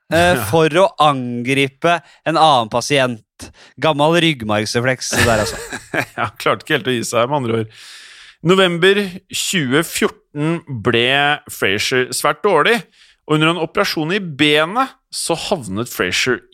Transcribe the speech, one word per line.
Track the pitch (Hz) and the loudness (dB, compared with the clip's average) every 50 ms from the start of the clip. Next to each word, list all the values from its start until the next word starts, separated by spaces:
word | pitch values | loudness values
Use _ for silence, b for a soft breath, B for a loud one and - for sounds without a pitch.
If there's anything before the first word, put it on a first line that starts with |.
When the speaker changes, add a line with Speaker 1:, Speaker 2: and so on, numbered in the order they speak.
| _ - | _ -2
Speaker 1:
eh, | 156 165 175 175 180 | 0 2 4 4 2
Speaker 2:
<laughs> | 180 | 0
Ja. | 104 - | 0 0
Speaker 1:
for | - 165 160 156 143 170 | 2 2 2 4 4 2
å | 196 - - - 147 | 2 2 2 2 2
angripe | 151 143 131 123 123 120 120 120 123 139 135 139 135 - _ - 170 175 165 b b b b | 2 2 0 -4 -6 -6 -6 -4 -2 0 0 0 -2 -2 _ 0 0 0 0 b b b b
en | - 156 160 156 | -6 -2 2 4
annen | 156 160 143 123 113 107 127 | 4 6 6 4 2 0 -2
pasient. | 123 113 - 147 139 131 127 120 107 - _ _ - - - b b b b b | -4 -2 0 0 2 2 0 -2 -6 -14 _ _ -20 -20 -20 b b b b b
Gammel | - - 160 156 139 147 156 165 175 165 | -2 -2 0 2 2 2 2 2 2 2
ryggmargsrefleks | 165 156 127 110 107 104 107 107 101 - 123 117 131 127 120 - - - 110 | 2 0 -2 -2 -2 -2 0 0 -2 -2 -2 0 -2 -2 -4 -4 -6 -2 0
der, | 117 120 113 107 104 | 0 2 2 2 0
altså. | 104 - - - - - - - - | -2 -6 -10 -12 -14 -14 -16 -12 -8
Speaker 2:
<laughs> | - 151 - - - | -6 -6 -6 -6 -6
Ja, | - 117 110 - | -6 -6 -6 -6
klarte | - - 156 131 101 - | -4 -2 -2 -2 -2 -2
ikke | - 156 135 | -4 -4 -2
helt | 101 127 | -2 -2
å | 127 | -4
gi | 117 110 | -4 -4
seg, | - - 117 117 127 | -2 -2 0 0 0
med | 147 147 127 | -2 -2 -2
andre | 113 113 113 | -2 -2 -2
ord. | 110 110 B B B B B B B B B B B B B B - | -4 -6 B B B B B B B B B B B B B B 0
November | 160 190 190 190 180 175 170 165 190 196 202 202 185 175 190 - _ 127 | 2 4 4 4 2 2 2 4 4 4 2 0 -4 -8 -14 -14 _ -8
tjue | - - - - 185 143 123 127 151 170 | -6 -6 -4 -2 -2 0 0 0 0 0
fjorten | - - - 233 196 - _ _ _ - 147 147 160 170 165 - - 135 117 | -2 -2 -2 -2 -2 -2 _ _ _ -8 -4 -4 -2 -4 -4 -6 -10 -10 -4
ble | 95 123 117 117 117 123 135 143 143 147 147 143 - - | -2 0 2 2 2 2 2 2 2 2 0 -2 -6 -10
Frazier | - - 131 104 95 104 - - 135 127 127 120 120 | -8 -4 -2 -2 0 -2 -2 0 0 0 0 -2 -4
svært | - - 147 151 - - | -2 -2 -2 -2 0 0
dårlig, | 208 190 151 151 190 233 226 165 b b b b b b b _ | 2 4 4 4 4 2 0 -2 b b b b b b b _
og | - 151 | -2 0
under | 156 156 160 | 2 2 2
en | 170 175 | 2 0
operasjon | 160 156 - - 202 - - 175 151 156 185 | -4 -4 -2 -2 -2 0 -2 -4 -4 -2 -4
i | 214 190 | -4 -4
benet | 170 147 123 151 151 147 151 156 165 202 247 269 262 - _ _ _ | -6 -2 0 2 4 4 4 2 0 -2 -2 -4 -4 -6 _ _ _
så | - - - - 170 | -12 -8 -6 -4 -4
havnet | 156 - - 214 170 117 101 95 101 120 123 | -4 -4 -4 -6 -6 -6 -6 -8 -6 -8 -6
Frazier | - - 104 90 90 - - 127 123 - - _ | -4 -4 -2 -2 -2 -2 0 0 -2 -2 -6 _